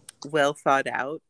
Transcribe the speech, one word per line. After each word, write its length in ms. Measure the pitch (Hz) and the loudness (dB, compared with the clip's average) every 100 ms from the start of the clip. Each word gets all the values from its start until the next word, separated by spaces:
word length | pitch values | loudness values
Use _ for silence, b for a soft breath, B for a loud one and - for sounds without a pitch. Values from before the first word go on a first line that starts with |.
| - _ 143 | -20 _ -4
well 220 | 156 143 | 2 2
thought 340 | 147 156 135 131 | 2 2 2 0
out. 340 | 120 131 160 | -6 -6 -10